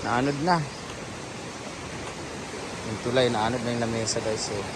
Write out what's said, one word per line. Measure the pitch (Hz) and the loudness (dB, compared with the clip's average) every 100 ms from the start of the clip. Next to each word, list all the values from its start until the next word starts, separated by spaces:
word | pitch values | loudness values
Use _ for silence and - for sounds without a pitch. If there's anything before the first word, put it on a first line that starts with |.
Naanod | 110 117 135 143 | 4 4 4 2
na. | 160 170 143 - - - - - - - - - - - - - - - - - - - - - - | 6 4 4 -4 -8 -8 -8 -8 -8 -8 -8 -8 -8 -8 -8 -6 -6 -8 -8 -6 -6 -6 -6 -6 -4
Yung | 110 123 | -2 2
tulay, | 123 123 | 6 6
naanod | 117 110 123 | 4 2 2
na | 120 | 0
yung | 120 117 | 0 2
lamesa, | 113 110 - | 0 0 0
guys, | 110 110 - | 0 0 -2
oh. | 104 92 | -2 -4